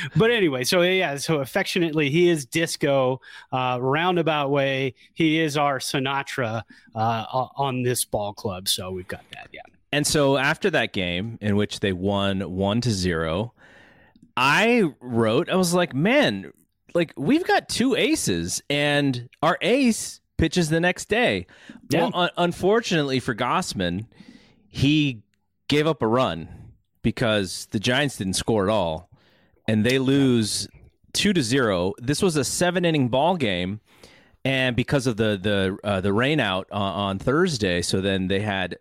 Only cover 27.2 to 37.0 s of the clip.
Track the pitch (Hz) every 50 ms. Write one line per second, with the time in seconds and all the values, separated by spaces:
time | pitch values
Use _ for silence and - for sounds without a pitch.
27.2 | 127 110 107 104 98 87 - - - - - 110 - 123 123 135 147 135 - -
28.2 | 104 95 90 - - - 117 107 95 95 110 104 90 82 78 78 - _ - -
29.2 | _ _ _ _ _ _ _ _ _ - 110 107 107 123 131 135 131 131 139 139
30.2 | 139 131 123 117 110 101 - - 101 - - - - - _ _ _ _ - -
31.2 | - 202 202 175 127 107 127 139 127 107 95 87 87 95 101 - 127 123 147 -
32.2 | 208 185 151 151 123 - - - 180 180 175 180 175 170 160 147 131 117 120 131
33.2 | 147 170 190 170 135 104 92 87 90 92 104 107 - _ _ _ - - - -
34.2 | _ _ _ _ - 131 135 131 131 127 117 120 - - 151 143 117 131 110 98
35.2 | 113 107 107 95 90 107 104 98 95 95 98 - - 104 101 95 90 101 98 107
36.2 | 123 139 160 151 117 101 92 95 - - - 101 101 98 80 98